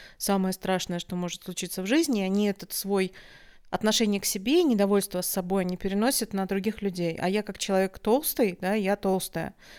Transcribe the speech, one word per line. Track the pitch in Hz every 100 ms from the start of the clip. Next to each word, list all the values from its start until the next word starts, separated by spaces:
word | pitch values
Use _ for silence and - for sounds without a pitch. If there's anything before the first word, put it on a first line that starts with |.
| - -
самое | - 196 190
страшное, | 185 - 185 - 175
что | - 180
может | 175 -
случиться | - 175 180 -
в | 190
жизни, | 302 320 214
и |
они | 190 202 208
этот | 196 -
свой | - 196 196 185 - - - - - -
отношение | - 214 214 214 202
к |
себе, | - 196 214 330
недовольство | 320 208 196 202 196 180
с | -
собой | 190 180 196
они | 180 180
переносят | 190 202 240 - 214
на | 196 190
других | 196 214 -
людей. | 202 175 170 165
А | 180
я | 208
как | 202 -
человек | - 190 190 -
толстый, | 214 269 - - 208 175
да, | 180
я | 220 190
толстая, | 202 190 190 - 165 - - -